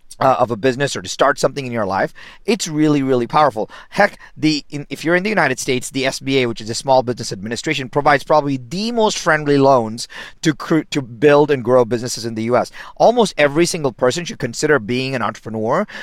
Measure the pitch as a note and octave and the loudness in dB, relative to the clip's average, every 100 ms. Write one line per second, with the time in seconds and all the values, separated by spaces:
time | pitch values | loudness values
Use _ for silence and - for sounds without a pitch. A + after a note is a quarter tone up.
0 | - - C3+ B2 A#2 A2+ C3 B2 C#3 A2+ | -14 -2 2 2 0 0 0 0 -2 -6
1 | F#2 - C#3 C#3 D3+ C3+ C3 A#2 G2 F#2+ | -6 0 0 2 -2 -2 -6 -4 -2 0
2 | D#3 - - - - A3 F3 D3+ D#3 D3 | -2 -6 -20 -8 -2 -2 -2 0 2 2
3 | C3+ B2+ A#2+ D3+ D3 A2 G2 - - - | 2 0 2 2 2 0 -6 -10 -6 0
4 | G3+ - - - D#3 D3 - D3 C#3+ C3+ | 0 0 -20 -2 -2 -2 -6 -12 -10 -6
5 | D3+ F3+ G3+ G3+ D3 C3 - B2+ - C3+ | 0 0 0 0 0 0 -2 -4 -2 -4
6 | C3 - C3+ C3+ A#2+ A2 G#2+ A#2 C#3 C3 | -2 -4 -2 0 0 -2 -8 -4 2 2
7 | A#2+ A#2 A2+ G2 G#2 A#2 D#3+ C#3+ B2+ D3+ | 2 -4 -8 -10 -8 -6 -4 -4 -4 0
8 | C#3+ C#3+ - D#3 C#3+ C3+ A#2 E3+ A3 A#3 | 2 2 2 2 2 -4 -6 -6 -4 0
9 | G#3+ - E3+ D#3 D3 C#3+ C3+ C3+ A2 A#2 | 0 0 0 2 4 4 6 4 2 -6
10 | - - - - E3 D3 - D#3+ - D3 | -12 -14 -18 -4 -2 -2 0 -2 -2 -6
11 | A#2+ A#2 D3 D3 D3 C#3 A2+ B2+ A2+ A#2+ | -6 2 4 6 4 2 4 4 4 0
12 | A#2+ - A2+ A2 A2+ A#2+ F#2+ - - - | -4 -8 -8 -4 0 0 0 -8 -10 2
13 | F#3 B3 G3+ - D3 C#3+ E3+ F3 C#3 - | 2 4 2 2 0 2 0 0 -4 0
14 | B2+ C#3 E3+ - B2 A#2 D3+ C#3+ G#2 B2 | 0 0 -6 -8 -8 -2 0 2 0 -4
15 | C3+ C3 G#2 G#2+ A#2 A2 A2 D#3 G#3+ - | -2 -4 -4 -6 -10 -6 -2 -2 -4 -10